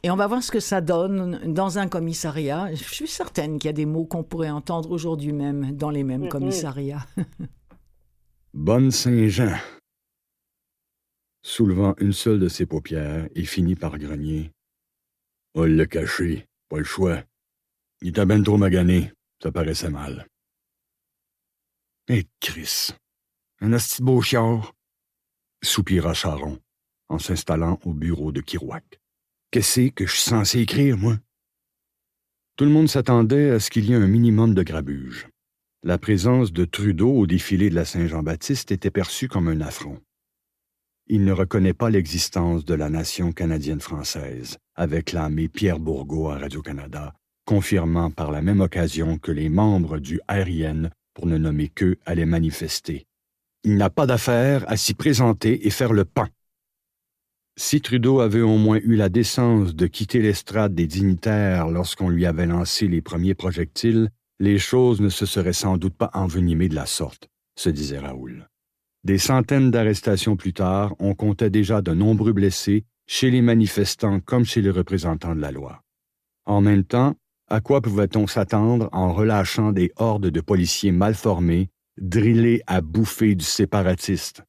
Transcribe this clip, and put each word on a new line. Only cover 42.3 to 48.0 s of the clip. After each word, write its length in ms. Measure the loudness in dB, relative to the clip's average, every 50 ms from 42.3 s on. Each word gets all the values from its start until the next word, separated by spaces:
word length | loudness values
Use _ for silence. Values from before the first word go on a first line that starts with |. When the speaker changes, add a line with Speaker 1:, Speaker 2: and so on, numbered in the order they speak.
| -2 -2 0 0 0 -2 -2
Speaker 3:
de 100 | -2 -4
la 140 | -2 -2 -2
nation 440 | -4 -4 -4 -6 -4 -4 -4 -4
canadienne-française », 1300 | -2 -2 -2 -2 -2 -2 -4 -4 -6 -6 -6 -8 -10 -8 -8 -8 -8 -8 -10 -10 -12 -12 -12 -14 -16 -18 _ _ _
avait 280 | -6 -4 -2 -2 -4
clamé 460 | -4 -4 -4 -4 -4 -2 -2 -2 -4 -4
Pierre 300 | _ -8 -6 -6 -6 -6
Bourgault 520 | -4 -6 -6 -6 -6 -6 -6 -4 -4 -4
à 80 | -6 -8
Radio-Canada, 760 | -10 -10 -12 -12 -12 -12 -12 -12 -12 -14 -14 -14 -14 -14 -16 _ _ _ _ _ _
confirmant 640 | 0 0 0 2 2 0 0 2 0 0 0